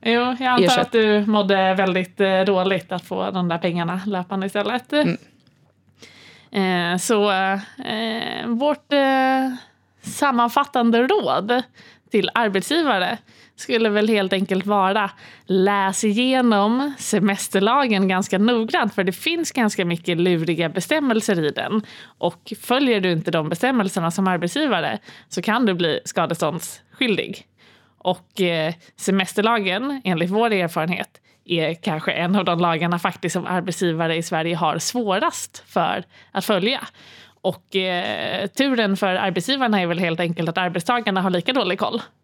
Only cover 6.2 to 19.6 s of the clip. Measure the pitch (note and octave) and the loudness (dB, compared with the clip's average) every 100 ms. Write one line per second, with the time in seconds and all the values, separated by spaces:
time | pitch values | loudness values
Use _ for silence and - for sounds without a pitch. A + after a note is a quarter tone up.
6.2 | - - - - F#3 F3+ F3 F3+ - A3 | -20 -20 -8 -2 0 0 0 -2 0 2
7.2 | G#3 F#3+ F#3+ G3 G3+ - - A3 A3+ A3+ | 4 2 0 -2 -6 -14 -8 -6 -4 -6
8.2 | - - - A#3 C#4+ D4 _ C#4+ C4+ C4+ | -6 -6 -4 0 0 -2 _ 2 4 4
9.2 | C4 C4 C4 B3+ - _ _ _ - - | 2 2 0 -4 -12 _ _ _ -14 -2
10.2 | C#4+ B3 A#3+ B3+ C#4+ B3+ A#3 A#3 B3+ G#4 | 0 2 2 2 0 2 4 4 4 2
11.2 | G3 C3+ G3 A#3+ B3 _ - - _ A3 | 2 0 0 -2 -2 _ -20 -20 _ 0
12.2 | F#3+ - G#3+ G3 F#3 E4 D#4 G#3 F3+ - | 0 0 0 0 0 0 2 0 0 -4
13.2 | _ - - _ - A#3+ A3+ G#3 G#3+ A3 | _ -20 -20 _ -2 2 2 2 2 2
14.2 | F#3+ F#3+ F#3+ F#3+ G3 G#3 F#3+ G#3 G3 - | 2 0 0 -2 0 2 2 2 -2 -8
15.2 | - - _ F#3 F#3+ G3+ F#3+ G3 A3 G#3 | -20 -20 _ 2 4 2 0 0 0 2
16.2 | B3+ C4 B3 G#3+ G3+ A#3+ C#4+ C#4 - G#3 | 2 4 4 4 4 2 -2 -6 -2 0
17.2 | G3 G3 - G3 G3 C4 C4+ G3+ F#3+ F#3 | 0 0 -2 0 2 2 2 2 2 0
18.2 | F3+ F#3+ G#3+ A#3+ A3+ F4+ A#3 - F#3 F#3 | 0 0 2 2 0 0 0 0 -2 -2
19.2 | - E4+ E4 - | -4 -2 -4 0